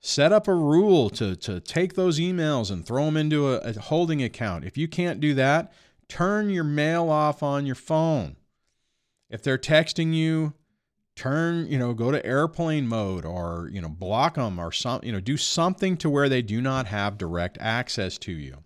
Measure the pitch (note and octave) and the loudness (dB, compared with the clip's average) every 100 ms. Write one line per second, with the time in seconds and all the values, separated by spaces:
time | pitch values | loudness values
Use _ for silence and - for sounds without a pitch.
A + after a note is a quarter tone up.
0 | - - D3 G#3 G#3 F3+ D3+ D#3 G#3 F3+ | -4 4 6 6 4 2 6 6 8 6
1 | A2 - G#2+ F#2 - F2+ - - F#3 F#3 | 4 0 -2 -2 -4 -6 -4 -2 -2 2
2 | F#3 D3+ E3+ F3+ D#3 C#3 G2+ F#2+ E2 B2 | 2 2 0 0 0 0 -2 -6 -4 -2
3 | D3+ D#3 D3+ D3+ C#3 B2+ - G#2+ - D#3 | 0 2 2 2 2 0 -2 -8 -2 0
4 | E3+ D#3 A#2+ - A2+ E2+ F#2 C3+ D#3+ - | 2 0 -2 -2 -4 -4 -6 -4 -4 -2
5 | F3 A#2 D3+ C3+ C3+ D3+ G3+ _ _ _ | -2 0 0 2 4 2 0 _ _ _
6 | _ - F3+ G#3 G#3 F#3+ D3+ D3 D3+ E3+ | _ -2 0 2 0 0 0 0 2 2
7 | E3+ D3+ D3+ D3 D3 C#3 C#3+ B2 - D#3+ | 2 2 2 0 -2 -2 -2 -6 -2 0
8 | D#3+ D3+ D#2+ C2+ _ _ _ _ _ _ | 2 0 -2 -10 _ _ _ _ _ _
9 | _ _ _ A2 - C3 - D#3 E3 - | _ _ _ -6 -2 -2 4 4 4 0
10 | D#3+ D#3+ D#3+ D#3+ D#3 - _ _ _ _ | 0 2 2 0 -2 -6 _ _ _ _
11 | _ - C3 D3 E3 E3+ E3 C#3 B2 A2+ | _ -10 -4 0 0 -2 -2 0 0 0
12 | A#2 C#3+ - C3 D#3 D#3+ E3 D#3 B2+ A2+ | 0 0 0 0 0 -2 -2 0 0 -2
13 | G2+ F#2 E2 F2+ F2 E2+ E2+ G2 E2 D#2 | -2 -4 -6 -6 -6 -6 -8 -8 -8 -8
14 | F#2 G#2+ D3+ D#3+ A#2 F2+ E2+ - B2 B2+ | -2 2 2 0 -4 -4 -6 -6 -4 -6
15 | - G#2 F#2 C#3+ - - E3+ F#3+ F#3+ F3+ | -6 -6 -4 -2 -2 0 0 0 -2 0
16 | D#3+ C#3+ C#3 C3 A2+ A2 C3 C3+ A2 G#2 | 0 2 4 2 0 -2 0 -2 -2 -2
17 | G2+ G#2 F2 E2+ F2 - A2 A#2 B2 - | -2 -2 -4 -2 -4 -4 -4 -2 -2 -4
18 | F#2+ - - E2 C#2 C#2 | -4 -6 -10 -10 -10 -16